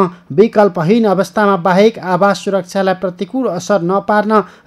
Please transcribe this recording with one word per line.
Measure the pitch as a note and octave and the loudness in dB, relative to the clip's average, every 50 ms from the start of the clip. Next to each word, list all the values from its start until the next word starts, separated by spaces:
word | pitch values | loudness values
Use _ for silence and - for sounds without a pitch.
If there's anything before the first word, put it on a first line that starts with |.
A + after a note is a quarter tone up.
| F#3+ F3 F3+ - _ - C3+ | 0 0 -4 -8 _ -4 0
विकल्पहीन | D#3 G#3+ A#3 - A3 G3+ G3+ F#3 F#3+ D#3 E3 A3 A#3+ A3+ | 2 2 2 4 2 2 2 2 0 0 2 2 2 2
अवस्थामा | G#3 F#3 F3+ F#3+ - - A3 G#3 G3+ G3 F#3 E3 | 2 0 0 -2 -2 -2 0 0 0 0 0 0
बाहेक | G3 F3 F#3 G#3 A3+ A3 D#3 | 2 2 4 4 2 2 -2
आवास | D3+ F3+ F#3 E3 G3 G3+ F#3+ F3+ - | -4 -4 -2 0 2 0 0 -2 -4
सुरक्षालाई | G#3 G3 F#3+ F3 F3+ - G3 F#3+ F#3+ F#3 F3+ | -4 -4 -4 -4 -4 -4 -2 -2 -2 -2 -2
प्रतिकूल | G3 F#3 F3+ - G3+ F3+ - C4 B3+ G#3+ | -4 -8 -6 -8 -10 -8 -6 -4 -4 -4
असर | E3+ F3+ F3 - G#3 F#3+ E3+ | -6 -6 -4 -2 -2 0 0
नपार्न | F3 F#3+ G3+ F#3+ - G#3 G#3 G3+ G#3+ A3 G#3+ F#3 - - _ _ | 0 -2 -2 0 0 0 0 0 2 0 0 0 -2 -8 _ _